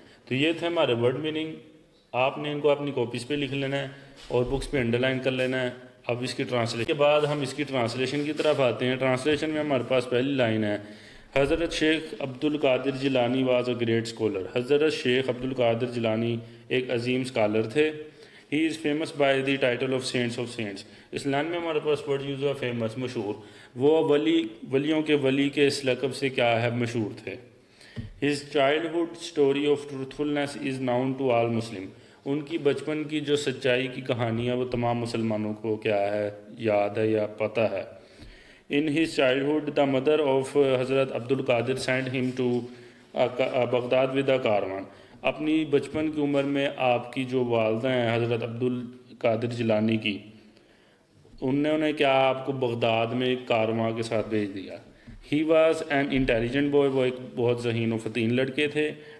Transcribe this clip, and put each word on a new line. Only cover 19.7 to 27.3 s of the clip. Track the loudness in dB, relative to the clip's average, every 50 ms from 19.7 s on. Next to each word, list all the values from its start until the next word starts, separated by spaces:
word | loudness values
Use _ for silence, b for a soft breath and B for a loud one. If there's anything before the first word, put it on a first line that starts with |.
| 0 0 -2 -2 -2
of | -2 -2 -2 -2
saints | -2 -2 -2 -2 -4
of | -6 -8 -6
saints।" | -8 -8 -8 -8 -12 -14 B B B B B B
इस | -6 -4
लाइन | -2 -2 -2 -2
में | -2 -4 -4
हमारे | -4 -2 -2 -2
पास | 0 0 -2 0 0 -2
word | -4 -4 -4
use | -6 -6 -4 -2
हुआ | -2 -2
फेमस, | -2 -4 -4 -2 -2 -4 -4 -4 -4
मशहूर। | -6 -6 -4 -4 -4 -4 -6 -8 B B B B B B B
वो | 0 2 4 4 4 4
वली, | 4 2 2 4 4 2 2 0 -2 -8 -12 -12 -2
वलियों | -2 0 0 2 0 0 2
के | 2 2
वली | 2 4 2 2 2 2 0
के | 2 2 2
इस | 2 2 0 0
लक़ब | -2 -2 0 -2 -4 -4
से | -2 -4 -2
क्या | 0 2 2
है, | 2 4 2 2 0 0
मशहूर | 0 -2 -2 -2 -2 -4 -4 -6 -10 -12
थे। | -12